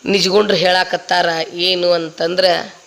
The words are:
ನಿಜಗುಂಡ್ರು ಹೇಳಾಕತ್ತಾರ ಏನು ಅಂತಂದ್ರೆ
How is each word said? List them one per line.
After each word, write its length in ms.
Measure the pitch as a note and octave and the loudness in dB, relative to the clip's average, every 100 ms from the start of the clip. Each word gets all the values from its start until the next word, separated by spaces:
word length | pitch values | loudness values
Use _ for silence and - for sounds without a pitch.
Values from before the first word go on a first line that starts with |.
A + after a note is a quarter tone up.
| - | 0
ನಿಜಗುಂಡ್ರು 520 | G3 F3+ G3+ G#3 F#3 | 0 2 2 2 2
ಹೇಳಾಕತ್ತಾರ 680 | F3+ F#3 F3+ F3 - F3+ E3+ E3 E3 | 2 2 0 -4 -2 0 0 -2 -6
ಏನು 380 | F3 F3+ F3+ F3 | -4 -2 0 0
ಅಂತಂದ್ರೆ 840 | E3+ D#3+ D#3 E3+ F#3 F#3 E3 G#3 - | 0 -2 -6 -4 0 2 0 -4 -16